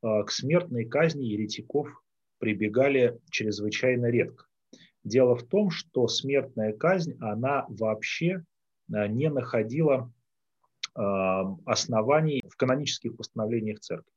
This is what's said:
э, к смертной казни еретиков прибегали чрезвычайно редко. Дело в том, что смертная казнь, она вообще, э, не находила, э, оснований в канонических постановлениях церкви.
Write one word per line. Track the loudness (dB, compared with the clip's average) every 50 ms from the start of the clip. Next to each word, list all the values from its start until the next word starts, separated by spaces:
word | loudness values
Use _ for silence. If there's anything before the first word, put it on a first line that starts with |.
| 0
э, | 0 0 0 0
к | 0
смертной | -4 -4 -2 2 2 2 0 0 -4 -4 -4
казни | -2 0 2 2 2 0 -2 -4
еретиков | -4 -2 -2 -4 -4 -6 -10 -12 -2 -2 -2 -2 -2 -10 -20 _ _ _ _ _ _ _ _
прибегали | -2 -2 -2 0 -2 0 2 4 4 4 4 4 4 4 2 -2 _ _
чрезвычайно | -6 -4 -2 -2 -4 -2 -4 -4 -4 0 0 2 2 2 2
редко. | 2 2 2 0 0 -4 _ -20 _ _ _ _ _ -20 -20 -20 _ _ _ _
Дело | 0 4 6 6 6 4
в | 2 0
том, | 0 2 2 2 2
что | 0 -4 -8 _ _ 2 2 2
смертная | 0 -2 -2 0 0 0 0 0 -4 -2 -2 -2 -2
казнь, | 0 2 2 2 2 0 -4 -6 -8
она | -6 -6 -4 -2 -2 0 0 0 -2 -4
вообще, | -6 -4 -2 -2 -2 -2 -4 -6 -4 -2 0 0 0 -2 -6 _ _ _ _ _ _ _ _ _ -2
э, | -2 0 0
не | 0 0 0 0
находила, | 0 0 -4 0 0 0 0 0 0 2 4 4 4 2 0 -6 -14 _ _ _ _ _ _ _ _ _ _ _ _ _ -16 -14 _
э, | -4 -2 0 0 2 2 2 2 0 0 -2 -4 -8 -2
оснований | -2 -2 -2 0 0 0 0 2 4 2 4 4 2 -2 -2 -6 -8
в | _
канонических | _ 0 2 2 0 0 -4 -6 -6 _ -10 -10
постановлениях | -8 -16 -12 _ -6 -4 -2 -2 -2 -2 -4 -6 -8
церкви. | -10 -10 -10 -10 -10 _ _